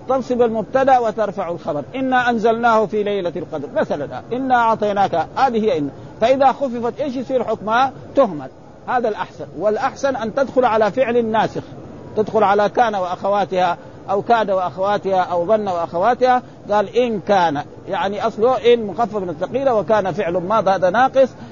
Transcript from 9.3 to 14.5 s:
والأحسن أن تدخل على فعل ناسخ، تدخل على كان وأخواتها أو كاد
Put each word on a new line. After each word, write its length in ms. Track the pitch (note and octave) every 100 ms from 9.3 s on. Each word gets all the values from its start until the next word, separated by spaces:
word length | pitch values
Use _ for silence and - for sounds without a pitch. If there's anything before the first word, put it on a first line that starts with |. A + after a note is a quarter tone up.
| - - C#3
والأحسن 580 | G#3 G#3+ B3+ - C#4 B3
أن 180 | A3
تدخل 300 | A3 B3 C4
على 260 | A#3+ A3 G#3+
فعل 340 | B3+ A#3 A#3+
ناسخ، 380 | A3 A3 F3+ D#3+ - - - - - G#3
تدخل 260 | G#3 A3
على 260 | G3 G#3 G#3
كان 260 | - A#3
وأخواتها 840 | G3+ F3+ F3+ F#3+ G3+ F#3 F#3 F3+ E3+ - - -
أو 120 | G3
كاد 280 | - A#3 G3+